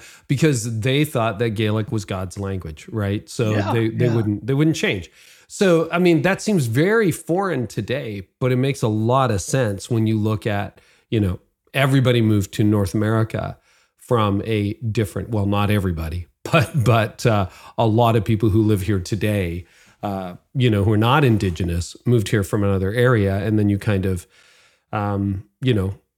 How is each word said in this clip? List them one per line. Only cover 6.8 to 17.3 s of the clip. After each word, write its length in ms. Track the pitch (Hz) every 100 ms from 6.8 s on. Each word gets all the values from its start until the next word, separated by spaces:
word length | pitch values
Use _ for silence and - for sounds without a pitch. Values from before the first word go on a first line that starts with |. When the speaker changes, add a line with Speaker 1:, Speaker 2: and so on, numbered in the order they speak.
| 180 226 196
Speaker 1:
foreign 560 | - - 175 196 139 113
today, 640 | - 98 131 127 101 92 _
but 140 | 127
it 40 | 123
makes 260 | 131 139
a 60 | 117
lot 420 | 110 110 131 127
of 100 | 101
sense 500 | - 135 113 98 -
when 160 | 113 110
you 120 | 110
look 280 | 107 107 113
at, 320 | 101 98 - _ _ _
you 100 | 117
know, 220 | 98 90 - _ _
everybody 480 | 139 139 135 123 120
moved 320 | 110 104 95
to 100 | -
North 280 | 104 104 98
America 640 | 110 107 110 110 - 92 - _ _ _ _
from 460 | - 120 104 98
a 300 | 113 107 101
different, 560 | - 113 104 104 101 92
well, 160 | 107 101
not 240 | 101 101
everybody, 560 | 104 95 80 80 87 - _
<laughs> 60 |
but, 260 | - 165 - 160
but, 400 | 113 113 110 -
uh, 240 | 123